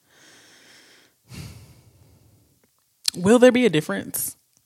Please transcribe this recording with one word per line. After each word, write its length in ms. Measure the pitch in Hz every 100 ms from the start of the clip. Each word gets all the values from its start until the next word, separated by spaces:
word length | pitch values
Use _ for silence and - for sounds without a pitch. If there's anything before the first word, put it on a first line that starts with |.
| _ _ _ - _ _ _ - _ _ _ _ _ - - - - - _ _ _ _ _ _ _ _ _ _ _ _ - 175
Will 240 | 180 240
there 120 | 247
be 140 | 240 240
a 40 |
difference?" 640 | 151 151 196 - - - - _ _